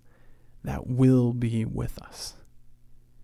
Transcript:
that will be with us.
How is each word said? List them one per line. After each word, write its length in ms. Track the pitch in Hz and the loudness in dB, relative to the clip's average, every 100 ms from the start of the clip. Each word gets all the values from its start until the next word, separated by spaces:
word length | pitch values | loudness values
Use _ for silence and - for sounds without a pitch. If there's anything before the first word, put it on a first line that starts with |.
| - _ - - - - | -20 _ -20 -20 -20 -14
that 240 | 139 135 - | -10 -8 -4
will 460 | 127 131 127 120 | 4 6 6 4
be 320 | 120 117 113 - | 0 -2 -2 -4
with 360 | 107 120 - | -4 -6 -8
us. 340 | - - - - - - - - - - _ - | -16 -14 -16 -16 -20 -20 -20 -20 -20 -20 _ -20